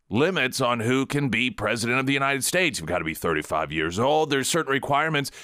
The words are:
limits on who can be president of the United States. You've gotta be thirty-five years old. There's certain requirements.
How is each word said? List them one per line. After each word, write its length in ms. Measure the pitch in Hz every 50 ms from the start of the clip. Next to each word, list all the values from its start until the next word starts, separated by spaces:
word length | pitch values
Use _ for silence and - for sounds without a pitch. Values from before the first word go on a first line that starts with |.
| _ -
limits 500 | 92 113 147 175 190 156 131 131 123 -
on 220 | 135 120 120 120
who 240 | 107 117 127 135 135
can 240 | - - 143 143 131
be 200 | 110 113 123 127
president 520 | 107 - 104 104 113 117 110 117 123 131
of 40 | 131
the 60 | 135
United 320 | 139 139 139 139 139 135 123
States. 360 | - - 180 185 160 117 -
You've 80 | 82 78
gotta 160 | 87 90 82
be 80 | 80 80
thirty-five 580 | - - 87 80 78 76 - 78 76 78 73
years 260 | 78 80 78 82 85 98
old. 320 | 120 135 151 156 156 151
There's 200 | 139 135 127 -
certain 240 | - 170 151 - 135
requirements. 580 | 135 - - 143 139 156 160 156 143 139 - - -